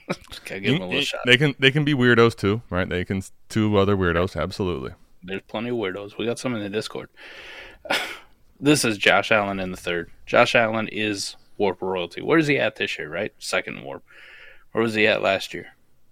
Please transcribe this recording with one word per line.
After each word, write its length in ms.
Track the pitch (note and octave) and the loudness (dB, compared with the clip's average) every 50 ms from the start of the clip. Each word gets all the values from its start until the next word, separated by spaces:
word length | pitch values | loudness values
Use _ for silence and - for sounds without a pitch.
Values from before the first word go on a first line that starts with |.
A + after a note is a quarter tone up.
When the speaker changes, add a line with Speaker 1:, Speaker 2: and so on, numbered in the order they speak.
| _ - F3+ - - - | _ -12 -12 -12 -12 -16
Speaker 1:
Just 160 | - - - | -20 -18 -14
gotta 140 | - - F#2+ | -12 -12 -4
give 80 | G2 G#2 | -2 0
Speaker 2:
You, 40 | C3+ F3 | 0 0
Speaker 1:
him 40 | |
a 40 | F#2 | -2
little 140 | F2+ G2+ C#3 | -4 -4 -4
Speaker 2:
you, 60 | C#3+ | -4
Speaker 1:
shot. 160 | - - - - | -4 -6 -4 2
Speaker 2:
they 120 | B2 B2 B2 | 4 4 4
can, 180 | D3+ D3 C3+ - | 4 2 0 2
they 120 | C3 C3+ | 2 2
can 120 | C3 D#3 D3 | 4 2 2
be 80 | C#3+ D3+ | 0 2
weirdos 420 | C3 B2 B2 A#2+ A#2 A#2 A#2 A2+ | 2 4 6 6 8 6 6 4
too, 260 | - - G2 G#2 A#2 - - | 2 0 0 0 0 -4 -4
right? 180 | F2+ F2+ F#2 - | -4 -2 -2 -2
They 160 | E2 F2+ F2+ | -2 -4 -2
can, 160 | - G2+ F#2+ F#2 - - - - - | -2 -4 -4 -4 -8 -14 -20 -18 -4
two 280 | - A2+ G#2+ G#2+ G#2 G2 | 0 0 2 4 4 4
other 180 | G2 F#2+ G#2 | 6 4 4
weirdos, 460 | F#2+ F#2+ F2 E2 E2+ F2+ F#2+ - E2 | 4 4 2 2 2 0 0 -2 -4
absolutely. 500 | D2+ F2+ - - G#2 F2+ E2+ C2+ C2 B1 - - - _ - - - | -6 -4 -4 -4 -4 -4 -4 -4 -6 -10 -12 -14 -20 _ -20 -20 -14
Speaker 1:
There's 180 | F2+ F#2+ G2 - - | -12 -10 -10 -10 -8
plenty 220 | - A2 A#2 B2 | -8 -6 -6 -4
of 60 | A#2+ | -4
weirdos. 420 | A#2 G#2+ F#2 F#2 G2 G2+ G2+ - - | -4 -4 -4 -6 -6 -10 -10 -8 -4
We 80 | G#2+ | -4
got 140 | A#2 A#2+ - | -4 -4 -4
some 160 | - B2+ A#2+ | -4 -4 -4
in 60 | A2 | -4
the 80 | G#2 G2+ | -6 -4
Discord. 400 | G2 A2 G#2+ - - B1+ - - _ - - - - - - - - - - - - - - - | -4 -6 -6 -6 -8 -12 -12 -14 _ -20 -20 -20 -18 -18 -18 -18 -18 -18 -18 -20 -20 -18 -8 -6
<laughs> 80 | - - - - - - - _ _ _ _ _ _ _ | -4 -4 -4 -8 -12 -16 -18 _ _ _ _ _ _ _
This 260 | - C#3 D3+ C#3 - | 2 2 4 4 2
is 120 | A#2+ G#2+ G2+ | 0 -2 2
Josh 320 | - G#2 F2 G2 G2 - | 4 4 4 4 4 4
Allen 300 | A2+ G#2+ G2+ G2+ G2 F#2+ | 2 2 2 2 -2 -4
in 120 | F#2 F#2 | -4 -6
the 60 | F2+ - | -8 -8
third. 320 | - F2+ F2 F2 E2+ - - - - | -6 -4 -4 -4 -4 -6 -12 -18 -6
Josh 300 | - - A2+ A#2+ - - | 2 4 4 4 6 4
Allen 320 | B2 A#2 A2 A2 A2+ G#2+ - | 2 2 2 0 -2 -4 -4
is 460 | - G2+ A2 G#2+ G#2 G2+ - - - - _ _ - - | -4 -4 -2 -2 -2 -4 -6 -8 -10 -14 _ _ -4 0
Warp 240 | G#2 G2 F2+ - | 0 0 0 -2
royalty. 400 | F#2 F#2 F#2 F#2 F2 E2+ - - | -4 -4 -4 -4 -4 -6 -8 -8
Where 160 | - - C#3+ E3 | -2 2 2 4
is 100 | D#3 D3 | 4 4
he 100 | C#3+ B2+ | 2 2
at 200 | A#2+ A2 - - | 0 -2 -2 -2
this 200 | G#2 - - - | -4 -4 -4 -6
year, 120 | D#2 D2 | -8 -8
right? 240 | D#2 F2 G#2+ - - _ | -6 -6 -6 -6 -8 _
Second 460 | - - - F#2 - - - - A#1+ | -8 -4 -2 -2 -2 -4 -8 -12 -12
Warp. 220 | C2+ C#2 - - _ - - - - - - - - - - - - | -12 -14 -14 -16 _ -20 -20 -20 -20 -20 -20 -20 -20 -20 -20 -20 -6
Where 100 | - A2 | -2 -2
was 120 | A2+ A#2 G#2+ | -2 0 2
he 120 | G#2+ G#2+ | 2 4
at 160 | G#2+ G#2 G#2 | 4 4 2
last 320 | G2+ G2 G2 F#2 - - - | 2 0 0 0 -4 -8 -12
year? 140 | F2 - - - _ _ _ _ _ - _ | -14 -14 -16 -20 _ _ _ _ _ -20 _